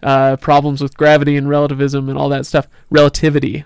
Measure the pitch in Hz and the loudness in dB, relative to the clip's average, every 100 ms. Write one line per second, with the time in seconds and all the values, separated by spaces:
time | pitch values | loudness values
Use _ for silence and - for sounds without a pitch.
0 | 135 135 135 135 - 143 147 139 143 - | 0 0 0 -2 0 0 0 -4 -8 0
1 | 151 151 143 143 139 147 143 135 139 139 | 2 4 2 -2 0 0 -2 -2 -4 -4
2 | 135 135 139 139 127 156 - _ _ 147 | -6 -4 -4 -4 -2 -2 -4 _ _ 2
3 | 143 - 156 147 139 123 | 4 2 0 0 -4 -8